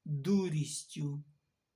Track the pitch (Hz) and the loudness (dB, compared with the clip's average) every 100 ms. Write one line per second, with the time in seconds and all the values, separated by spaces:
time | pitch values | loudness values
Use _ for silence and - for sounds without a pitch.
0 | - 143 147 196 185 151 147 - - - | -4 -2 4 4 4 0 -2 -4 -10 -6
1 | 147 143 147 _ _ _ _ | -4 -4 -10 _ _ _ _